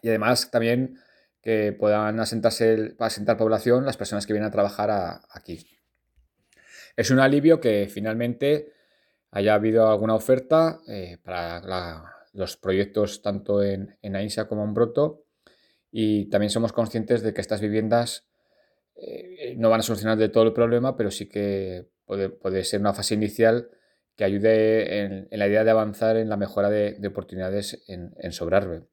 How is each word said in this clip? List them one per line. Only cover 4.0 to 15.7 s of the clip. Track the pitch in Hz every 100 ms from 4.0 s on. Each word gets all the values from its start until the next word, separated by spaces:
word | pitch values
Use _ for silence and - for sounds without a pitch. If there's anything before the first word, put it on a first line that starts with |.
| 101 104 101
que |
vienen | 107 107
a |
trabajar | 104 101 101 104
a, | 104 87 - _
aquí. | - - 82 - _ _ _ _ _ _ _ _ _ _ - - -
Es | 113
un | 131
alivio | 135 143 151 160
que | 123 104 101
finalmente | - 107 113 120 120 139 151 151 _ _ _ _ _ _
haya | 101 101
habido | 107 107 110 110
alguna | 107 110 110
oferta, | - 131 131 160 165 160 -
eh, | 107 87 85
para | - 90 85 85
la, | 95 92 87 80 80 - _
los | 101 92 -
proyectos | 95 95 101 - 101 -
tanto | 104 98 101 101
en, | 101 98 95 _
en | 104 98
Ainsa | 104 104 104
como | 107 104
en |
Broto | 107 113 - 151 151 _ _ _ _ _